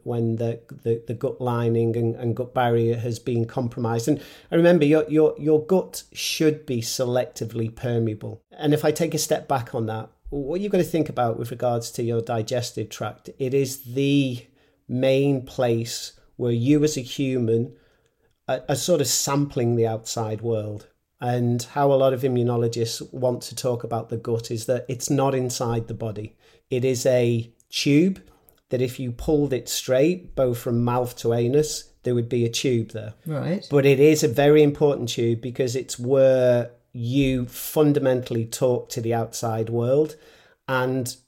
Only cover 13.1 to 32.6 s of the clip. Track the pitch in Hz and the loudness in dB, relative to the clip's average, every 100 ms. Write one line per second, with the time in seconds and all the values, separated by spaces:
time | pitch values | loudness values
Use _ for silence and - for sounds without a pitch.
13.1 | - - - 131 139 139 131 120 127 139 | -10 -18 -8 -2 0 0 -4 -8 -2 2
14.1 | 143 131 120 - _ _ _ - 123 135 | 4 2 -2 -12 _ _ _ -6 0 2
15.1 | 135 143 135 123 - 123 117 117 - - | 4 2 0 -2 -2 0 0 -2 -8 -12
16.1 | - _ - 123 120 123 151 151 147 120 | -18 _ -6 -2 0 4 4 4 -2 -8
17.1 | - 139 127 113 117 127 - _ _ _ | -4 -2 0 2 0 0 -8 _ _ _
18.1 | _ _ _ - 127 - - - 170 127 | _ _ _ -6 -6 -2 -4 2 0 2
19.1 | - - 139 143 - 120 117 113 110 - | 0 0 0 0 0 0 2 0 -2 -8
20.1 | - 110 107 113 110 107 104 - _ _ | -6 -4 -4 -4 -4 -4 -10 -16 _ _
21.1 | - 123 123 120 120 - 143 143 135 135 | -10 -4 0 0 0 -2 0 4 4 4
22.1 | 131 135 123 120 120 117 117 113 - - | 2 0 0 0 0 -2 -2 -4 -6 -10
23.1 | 135 123 123 - 117 131 120 - 113 - | -4 -2 -2 -8 -8 -4 -4 -4 -8 -6
24.1 | 117 120 113 117 117 - 123 - 127 - | -10 -4 -4 -4 -8 -2 -4 -4 -8 -2
25.1 | 143 135 131 127 120 120 117 110 107 113 | 0 2 0 -2 -4 -4 -4 -4 -8 -8
26.1 | 104 107 _ _ _ - 127 131 123 135 | -8 -12 _ _ _ -6 -2 0 0 2
27.1 | 123 120 117 117 _ _ - 147 143 185 | 4 4 0 -2 _ _ -4 2 4 4
28.1 | 190 - _ _ _ - 127 127 123 127 | 0 -10 _ _ _ -6 -2 -2 -4 -8
29.1 | 120 - 151 143 127 - - - 127 160 | -6 0 2 2 -2 -4 -8 0 2 4
30.1 | 180 - - 131 117 127 120 120 123 120 | 2 -6 -2 0 0 -2 0 2 0 -2
31.1 | - 117 117 120 143 151 - - _ 123 | -2 0 2 2 2 0 -4 -12 _ -2
32.1 | 120 117 123 117 117 | -2 0 0 0 0